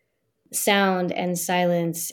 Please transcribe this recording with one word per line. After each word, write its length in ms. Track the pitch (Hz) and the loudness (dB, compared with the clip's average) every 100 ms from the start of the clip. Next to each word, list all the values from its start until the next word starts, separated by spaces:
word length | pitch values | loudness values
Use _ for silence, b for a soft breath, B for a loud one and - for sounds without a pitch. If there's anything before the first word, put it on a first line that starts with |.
| _ _ _ _ _ | _ _ _ _ _
sound 600 | - - 202 196 185 180 | -4 2 4 4 2 -2
and 260 | - 180 175 | -2 -2 -2
silence 720 | - 180 180 175 170 165 - | -2 0 2 2 0 -4 -8